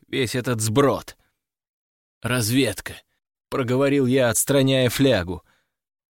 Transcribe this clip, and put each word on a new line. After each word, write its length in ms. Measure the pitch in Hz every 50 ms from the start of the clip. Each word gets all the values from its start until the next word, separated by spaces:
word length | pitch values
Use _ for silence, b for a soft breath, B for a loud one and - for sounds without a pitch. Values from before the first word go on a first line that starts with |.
| _
весь 280 | _ 123 135 127 104 -
этот 260 | 127 110 127 120 110
сброд». 560 | 107 110 107 135 143 131 104 82 - - - _ _ _ _ _ _ _ _ _ _ _ _ _ _ _ _ _ _ _ _ _
«Разведка», 720 | - 110 127 - 107 107 123 139 127 107 95 - - - - - - _ _ _ _ _ _ _ _ _
проговорил 560 | 127 135 123 113 123 131 139 139 143 143 131
я, 240 | 123 131 135 123 117
отстраняя 580 | 110 - - - 139 139 131 135 135 131 127 120
флягу. 540 | - - 135 139 117 95 85 90 87 80 - _ _ _ _ _ _ _ _ _ _ _ _